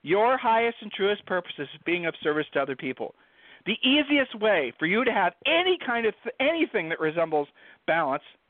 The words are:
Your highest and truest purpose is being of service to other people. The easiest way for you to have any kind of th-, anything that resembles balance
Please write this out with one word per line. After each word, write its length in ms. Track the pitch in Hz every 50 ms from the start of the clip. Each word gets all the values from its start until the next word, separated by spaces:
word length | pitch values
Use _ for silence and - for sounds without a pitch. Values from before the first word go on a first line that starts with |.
Your 360 | - 143 175 202 220 240 262
highest 400 | 254 254 233 226 226 233 233 233 -
and 100 | 220 208 -
truest 320 | - 190 202 208 - -
purpose 260 | - 190 180 175 - -
is 100 | - 143 135 - 151 _
being 200 | 160 170 175 170
of 100 | 165 151 - -
service 220 | 160 147 151 147 - -
to 80 | 143
other 160 | 139 135 135
people. 380 | - - 135 127 - 113 - - _ _ _ _ _ - - - - _
The 100 | - 226 - -
easiest 500 | 262 269 302 294 285 294 285 262 - - 214
way 320 | 214 220 202 170 139 120 - -
for 60 | 151
you 180 | 165 190 220 262
to 80 | 254
have 220 | 208 202 185 175 - _ -
any 320 | 277 320 330 359 370 370 - -
kind 200 | 262 240 233 226
of 80 | 220 - _ -
th-, 100 | 233 - -
anything 480 | 262 285 339 330 311 - - 208 165
that 140 | 160 165 -
resembles 480 | 156 156 151 170 165 160 156 151 147 - _ _ - - - _ _
balance 380 | - 160 170 160 135 135 147 - - - _ _